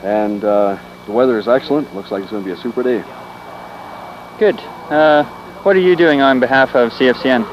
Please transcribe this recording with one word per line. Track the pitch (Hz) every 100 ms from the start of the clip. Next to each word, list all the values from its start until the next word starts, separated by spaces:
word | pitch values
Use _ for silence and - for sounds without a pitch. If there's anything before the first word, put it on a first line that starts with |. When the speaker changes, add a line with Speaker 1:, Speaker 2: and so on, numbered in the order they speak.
Speaker 1:
And, | 95 107 104 104
uh, | 104 104 101 95 - - -
the |
weather | 107 131 117
is | 104
excellent. | 127 - 147 143 -
Looks | 95
like | 98
it's | 95
gonna | 104 95
be |
a | 87
super | 123 117
day. | 123 117 - - - - - - - - - - - - - -
Speaker 2:
Good. | 214 - - - -
Uh, | 151 156 151 147 - - -
what | 196 190
are |
you | 180 175
doing | 170 143
on | 139 131
behalf | 123 135 135 131
of | 120
C | - 131
F | 120
C | 131
N? | - -